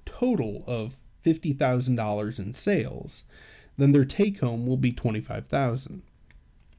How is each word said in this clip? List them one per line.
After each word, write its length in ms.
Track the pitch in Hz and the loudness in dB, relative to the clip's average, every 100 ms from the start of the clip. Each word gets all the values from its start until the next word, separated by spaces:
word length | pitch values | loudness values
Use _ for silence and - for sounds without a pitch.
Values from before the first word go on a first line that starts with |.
total 580 | - - 254 202 110 101 - | -14 -2 0 0 -2 -6 -6
of 260 | 117 110 - - _ | -6 -6 -10 -20 _
fifty 340 | 165 160 147 | 0 2 0
thousand 440 | 139 131 127 127 120 | 0 2 2 2 0
dollars 420 | 107 104 107 - | 0 -2 -2 -4
in 160 | 98 | -6
sales, 680 | - 196 190 - - - - - - - - - - | -2 0 0 0 -8 -10 -12 -12 -20 -20 -20 -12 2
then 140 | 143 | 6
their 140 | 143 | 6
take-home 640 | 135 - 208 196 123 117 123 | 4 2 0 2 -2 -2 -2
will 80 | 131 | 2
be 160 | 127 | 0
twenty-five 560 | 123 120 107 107 107 - | 0 -2 -2 -6 -10 -4
thousand. 560 | 139 127 123 - 185 - _ - - _ _ _ | 0 0 -2 -6 -12 -18 _ -20 -20 _ _ _